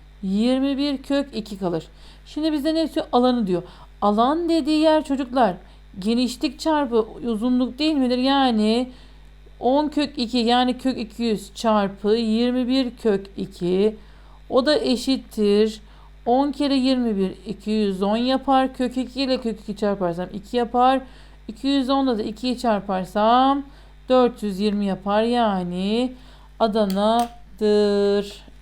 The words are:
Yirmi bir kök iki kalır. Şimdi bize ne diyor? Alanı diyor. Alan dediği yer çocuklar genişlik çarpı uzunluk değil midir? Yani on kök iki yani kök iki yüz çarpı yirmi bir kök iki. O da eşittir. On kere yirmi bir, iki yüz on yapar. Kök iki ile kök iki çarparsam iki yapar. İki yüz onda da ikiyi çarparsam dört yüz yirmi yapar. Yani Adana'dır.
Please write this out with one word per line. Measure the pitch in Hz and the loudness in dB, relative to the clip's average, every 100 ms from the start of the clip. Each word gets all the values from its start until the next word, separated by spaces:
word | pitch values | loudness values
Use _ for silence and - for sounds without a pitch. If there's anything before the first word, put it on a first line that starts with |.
| - - | -20 -10
Yirmi | 190 196 233 262 277 269 | -4 0 2 2 0 0
bir | 285 269 | -2 -4
kök | - 277 277 220 | -2 -2 -2 -8
iki | 214 196 | -10 -6
kalır. | 185 165 - - - - - | -4 -4 -6 -16 -20 -20 -14
Şimdi | - 311 | -4 -2
bize | 302 285 | 0 0
ne | 320 320 | 0 -2
diyor? | 330 - | -4 -2
Alanı | 247 254 247 196 | 2 2 2 0
diyor. | 180 - - - - | -2 -4 -16 -20 -2
Alan | 208 208 247 320 339 | 0 2 2 2 0
dediği | 330 277 311 | 0 2 2
yer | 311 311 | 4 4
çocuklar | 302 269 269 254 220 170 - - - - | 2 -4 -2 0 0 0 -12 -20 -20 -6
genişlik | 196 233 247 - 311 - | -2 0 0 -2 -6 -4
çarpı | 311 302 277 233 220 - 240 | -2 0 2 0 -2 -6 -6
uzunluk | 220 247 254 247 247 | -2 0 0 0 0
değil | 302 | 0
midir? | 302 254 247 | 2 0 0
Yani | 262 277 262 220 214 233 254 - - - - - - - | 2 2 2 2 2 2 -2 -8 -20 -20 -20 -20 -20 -4
on | 240 277 302 | 0 2 0
kök | 294 285 - | -2 -2 -2
iki | 233 247 | -2 0
yani | 226 247 254 254 | 2 2 2 0
kök | 262 - | -2 -4
iki | 220 - | -8 -4
yüz | 233 208 - | -2 -2 -4
çarpı | - 233 214 196 196 208 | -4 0 2 0 -2 0
yirmi | 226 220 220 240 247 247 | 0 2 0 0 0 0
bir | 262 247 - | 0 0 -2
kök | 226 196 196 - | -2 -2 -4 -10
iki. | 190 - 175 185 214 214 - - - - - | -10 -4 -2 2 2 0 -12 -20 -20 -20 -2
O | 247 262 | 0 2
da | 294 | 2
eşittir. | 254 233 269 262 - - 208 202 220 220 - - - - - | 0 -2 0 -4 -4 -2 2 4 2 -2 -16 -20 -20 -8 0
On | 247 285 | 2 0
kere | 269 285 | 0 0
yirmi | 269 254 254 240 202 | 2 2 0 0 0
bir, | 190 - - | -2 -4 -12
iki | 196 - | -10 -2
yüz | 214 202 185 | 0 0 0
on | 196 220 | -2 0
yapar. | 247 262 269 262 262 | 0 0 2 2 2
Kök | 262 247 247 | -2 -4 -4
iki | 254 254 | -6 -4
ile | 269 254 | -2 -2
kök | 226 208 | -2 -6
iki | - 202 | -10 -4
çarparsam | 208 202 180 170 180 | -2 0 -2 -4 -8
iki | 202 - 240 | -10 -6 -4
yapar. | 233 247 254 262 262 - - - - | 0 2 4 2 -2 -16 -20 -20 -18
İki | 214 269 | -6 -2
yüz | 277 247 | 0 0
onda | 277 269 220 | 0 0 0
da | |
ikiyi | 226 214 254 240 | -4 -6 -4 -2
çarparsam | 240 208 196 190 180 214 214 247 262 277 277 - - - - | 0 -2 -2 -4 -4 0 4 4 4 2 -4 -16 -20 -16 0
dört | 254 240 240 | 4 4 0
yüz | 208 185 | -6 -2
yirmi | 208 208 202 | -2 0 -2
yapar. | 190 196 208 | -2 0 0
Yani | 226 240 226 196 180 180 196 226 254 254 - - - - | 2 2 2 0 -2 -4 -2 0 -2 -6 -18 -20 -20 -2
Adana'dır. | 226 220 208 190 214 233 240 - - - 214 208 208 202 202 202 202 - - - | 0 2 0 2 2 2 -2 -8 -20 -2 2 2 2 2 2 0 -2 -10 -20 -10